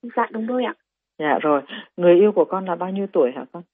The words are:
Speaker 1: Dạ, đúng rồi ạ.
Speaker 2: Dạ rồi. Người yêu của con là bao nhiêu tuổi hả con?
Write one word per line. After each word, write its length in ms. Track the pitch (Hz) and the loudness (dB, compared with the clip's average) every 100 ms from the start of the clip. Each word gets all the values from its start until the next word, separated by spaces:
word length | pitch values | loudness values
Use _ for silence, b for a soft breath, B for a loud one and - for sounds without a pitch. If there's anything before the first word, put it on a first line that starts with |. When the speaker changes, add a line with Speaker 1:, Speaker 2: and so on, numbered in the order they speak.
| 240 247 | -6 -4
Speaker 1:
Dạ, 100 | 226 | -4
đúng 160 | 220 226 | -4 -4
rồi 180 | 247 | -4
ạ. 100 | 247 - _ _ _ _ | -4 -8 _ _ _ _
Speaker 2:
Dạ 200 | 151 135 | 0 0
rồi. 200 | 156 143 139 B B - | 2 0 -2 B B 0
Người 180 | 175 | 4
yêu 180 | 175 208 | 6 6
của 120 | 202 | 4
con 200 | 156 190 | 0 -2
là 100 | 190 | -6
bao 160 | 170 185 | -6 -4
nhiêu 160 | 196 196 | -6 -4
tuổi 180 | 190 127 135 | 0 0 -2
hả 80 | 131 | -14
con? 100 | 170 170 | -16 -20